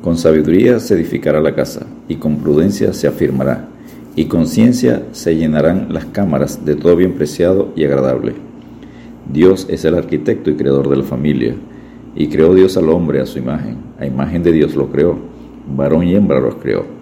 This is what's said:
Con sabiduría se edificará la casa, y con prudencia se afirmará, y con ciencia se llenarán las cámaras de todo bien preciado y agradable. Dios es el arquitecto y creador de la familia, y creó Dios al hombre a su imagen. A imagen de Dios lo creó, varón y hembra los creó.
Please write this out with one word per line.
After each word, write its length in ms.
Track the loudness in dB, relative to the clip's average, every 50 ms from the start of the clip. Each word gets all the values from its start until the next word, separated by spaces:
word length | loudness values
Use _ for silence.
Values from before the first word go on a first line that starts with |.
Con 140 | -2 -2 -2
sabiduría 640 | 2 4 4 4 4 4 4 4 4 4 4 4 2
se 140 | 2 0 0
edificará 460 | 0 0 -2 -4 -4 -2 0 0 2
la 120 | 0 0 0
casa, 300 | -2 -4 -4 -6 -12 -14 -14 -16 -20 -10 -10
y 60 | -10
con 220 | -6 -4 -4 -4
prudencia 580 | -2 0 0 2 2 2 2 0 0 -2 -2 -2
se 120 | -2 -2
afirmará, 640 | -4 -2 0 -2 -2 0 0 0 -2 -2 -4 -8 -16 -20 -20 -20 -20 -20 -20 -20 -10 -4
y 120 | -4 -4
con 200 | 0 0 0 0
ciencia 560 | 0 2 4 4 4 4 4 2 0 0 0 -4 -10
se 240 | -14 -6 -2 -2 0
llenarán 520 | 0 0 0 0 2 2 2 0 0 -4 -4
las 160 | -6 -8 -8
cámaras 580 | -6 -4 -4 -2 0 0 -2 -2 -4 -6 -6 -4
de 100 | -4 -4
todo 220 | 0 4 4 4
bien 160 | 4 4 0
preciado 560 | 0 -2 -4 -6 -2 0 0 2 2 2 0 -2 -2
y 80 | -2 0
agradable. 480 | 0 2 0 0 0 0 -2 -4 -6 -8 -8 -16 -20 -20 -20 -20 -20 -20 -20 -20 -20 -20 -20 -20 -20 -20 -18 -14 -6
Dios 360 | 2 4 6 6 6 4 0 -6
es 160 | -6 -2 0
el 100 | 0 0
arquitecto 560 | 0 -2 -2 -4 -2 -2 -2 -4 -2 -2 -4
y 40 | -2
creador 340 | 0 0 2 2 2 2 2
de 80 | 0
la 60 | 0
familia, 520 | 0 -2 -4 -2 0 0 0 0 -2 -2 -4 -6 -12 -18 -20 -20 -20 -20 -20 -20 -20 -16 -4
y 140 | -4 -4 -2
creó 260 | 2 4 4 6 8
Dios 240 | 6 6 4 4 2
al 100 | 2 2
hombre 320 | 2 2 0 0 -2 -2
a 60 | -2
su 120 | -4 -6 -8
imagen. 380 | -6 -6 -6 -6 -6 -8 -10 -12 -14 -18 -14 -10
A 80 | -8
imagen 360 | -6 -4 -4 -4 -4 -4 0
de 100 | 2 4
Dios 220 | 4 4 2 2 0
lo 160 | -2 -4 -2
creó, 280 | 0 0 2 2 0 -2 -8 -14 -18 -20 -20 -20 -20 -18 -12 -8 -4
varón 280 | -2 0 2 2 2 2
y 100 | 2 2
hembra 260 | 2 4 4 2 2
los 140 | 0 0 -4
creó. 320 | -4 -6 -4 -4 -4 -4 -8 -12 -18